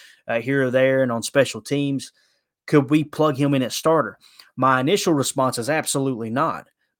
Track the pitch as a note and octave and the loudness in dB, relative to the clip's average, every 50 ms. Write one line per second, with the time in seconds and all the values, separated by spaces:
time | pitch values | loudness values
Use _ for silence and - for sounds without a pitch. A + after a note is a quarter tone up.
0 | - - - _ _ - A#2 A#2 A2+ B2+ C#3 C#3 C3+ B2+ A#2+ C3 C3 C3 C3+ C3+ | -20 -20 -20 _ _ -4 -4 -4 -2 0 0 0 2 2 2 4 4 4 4 2
1 | C3 B2 A#2 A#2 G#2+ - - C#3+ B2+ - - A2+ - - C#3 C#3+ C#3+ C#3 C#3 C3 | 2 0 -2 -4 -4 0 2 2 2 2 -2 -8 -8 -4 -4 -2 -2 -2 -2 -4
2 | - - - _ _ _ _ _ _ _ _ _ _ - - D3 C3+ A#2+ D3+ D#3 | -6 -10 -16 _ _ _ _ _ _ _ _ _ _ 2 2 2 4 4 2 0
3 | D3 D3 - - D#3 D#3 C#3+ B2 D3 C#3 C#3+ C3+ B2+ A2 - - - D#3+ D#3+ D#3 | 0 -2 -2 0 0 0 0 0 0 0 0 0 -2 -4 -4 -2 0 2 2 2
4 | B2 G2+ F#2+ - _ _ _ - - _ _ - C3 C3 C3 B2+ B2+ D3 G3+ G3 | 0 -2 -8 -14 _ _ _ -20 -20 _ _ 0 2 2 2 2 2 0 0 0
5 | - F#3+ E3 C#3 B2+ - - C#3 C3 B2+ - - A2+ B2+ D3+ D#3+ - - - C#3+ | 2 2 2 2 0 -2 -2 -2 -2 -2 -2 -4 -4 -4 -4 -4 -4 -4 -4 -2
6 | C3+ C3+ C3 G#2+ A#2 A2 A2+ C3+ D#3 D#3 G2+ - - _ _ _ _ _ _ | -2 -2 -4 -4 -6 -4 -2 -2 -2 -2 -4 -6 -12 _ _ _ _ _ _